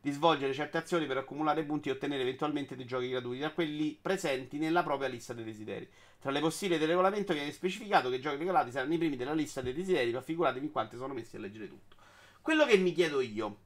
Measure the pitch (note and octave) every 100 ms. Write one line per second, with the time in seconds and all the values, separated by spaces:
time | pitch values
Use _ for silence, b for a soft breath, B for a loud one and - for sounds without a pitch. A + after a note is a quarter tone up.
0 | C#3+ C#3+ E3 D3+ C#3 C3+ D3 E3+ - F3
1 | C#3+ C3 C3 C#3 D#3 D3 D3 D3 D3 C3+
2 | C#3+ C#3+ B2+ C3 D3+ D3 C3+ C3 A#2+ B2+
3 | B2+ B2+ A#2+ B2+ D3+ D3+ D#3+ D3+ D#3 -
4 | - F#3+ D3+ C3 C3 D3 D#3+ F3 D3+ C#3
5 | C3+ A#2+ - A#2+ A2 G#2+ G#2 G2 - B
6 | B B C3+ C#3 D#3 D#3+ G3 E3 D#3 F3
7 | F#3+ G#3 G3 D3+ C#3+ - F#3 G3+ G#3+ F#3+
8 | B2 C3 D3 C#3+ F3+ E3+ B2 C3 C3+ E3
9 | E3 C3+ B2+ D#3 D3 - B2+ C3+ F#3+ E3
10 | A#2+ A#2+ - E3 D#3 B2+ D3+ C3 A2+ A#2
11 | C3+ C3 A2+ G#2 G#2 A2 G2 - - -
12 | B B B B - D#4 C#4 G3+ F#3 D#3+
13 | E3 C#3+ B2+ G#2+ G#2+ G2+